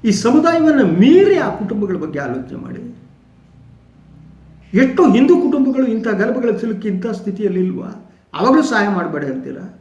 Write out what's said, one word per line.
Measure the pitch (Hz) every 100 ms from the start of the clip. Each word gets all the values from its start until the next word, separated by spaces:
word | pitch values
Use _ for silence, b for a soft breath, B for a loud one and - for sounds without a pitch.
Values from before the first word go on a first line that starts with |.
| 226
ಈ |
ಸಮುದಾಯವನ್ನ | 190 233 294 330 330 311 277
ಮೀರಿ | 196 165 240 359 403 359
ಆ | 233
ಕುಟುಂಬಗಳ | - 196 208 196 170
ಬಗ್ಗೆ | 156 139
ಆಲೋಚನೆ | 135 131 127 123
ಮಾಡಿ. | 123 123 120 - - _ _ _ _ _ - - _ _ _ - - - - - -
ಎಷ್ಟೋ | 196 262 - -
ಹಿಂದೂ | 220 277 349
ಕುಟುಂಬಗಳು | 359 294 262 254 254
ಇಂಥ | 220 226
ಗಲಭೆಗಳ | 196 226 - 233 196
ಸಿಲುಕಿ | 226 196 214
ಇಂಥ | 185 226
ಸ್ಥಿತಿಯಲ್ಲಿ | 208 202 190 208 185
ಇಲ್ವಾ? | 185 - - - - b _
ಅವಾಗಲೂ | 147 220 302
ಸಹಾಯ | - 220 202
ಮಾಡಬೇಡ | 185 160 151 143
ಅಂತೀರಾ? | 131 127 - 185 -